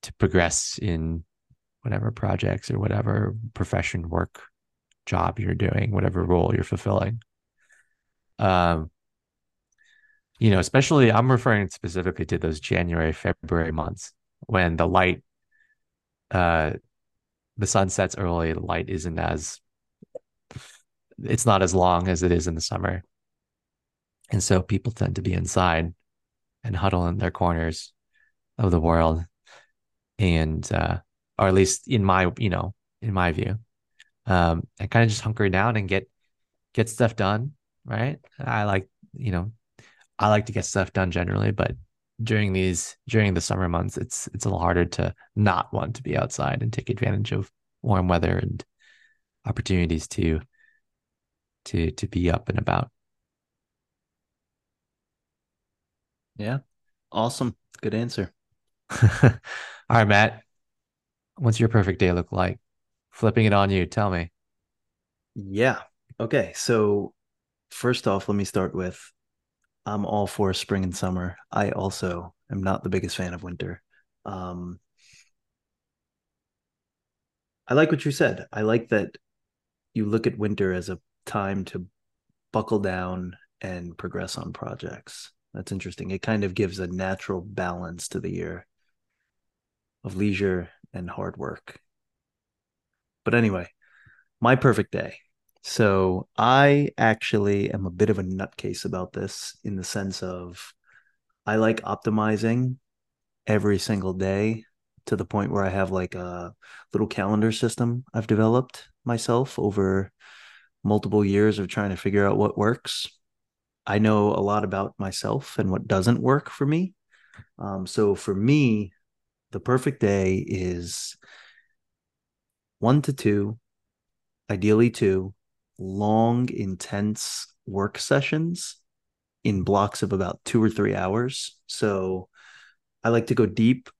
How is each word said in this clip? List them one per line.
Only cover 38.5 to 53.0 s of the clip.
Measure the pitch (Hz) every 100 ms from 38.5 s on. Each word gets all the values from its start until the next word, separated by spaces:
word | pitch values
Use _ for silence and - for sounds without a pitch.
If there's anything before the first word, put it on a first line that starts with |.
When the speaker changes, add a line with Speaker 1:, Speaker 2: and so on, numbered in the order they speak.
| 117 104
Speaker 1:
like, | 98 95 _ _
you | - 117
know, | 90 98 113 _ _ - _ _ _
I | 104
like | 107 107
to |
get | 104 -
stuff | 101 92
done | - 92
generally, | 85 90 98 104
but | 104 - - - _ _ _
during | 113 107 104
these, | 95 92 87 - - -
during | 113 104
the | 90
summer | - 98 90
months, | 85 95 -
it's, | - - -
it's | - -
a |
little | 90
harder | 85 87 85
to | - 87 - - -
not | 104 87 -
want | - - 110
to |
be | 131 73
outside | 65 - 69 67
and | -
take | 110 -
advantage | - 104 98 107
of | 98 101 _ _ _
warm | - 98 90
weather | 87 87 90
and | 95 - - _ _ _ _ _ _ _ -
opportunities | - - 92 87 80 -
to, | - 87 80 - _ _ _ _ _ _ _ _ _ _ _ -
to, | 95 82
to | - -
be | 87 87
up | 82 -
and | 101
about. | - 50 - _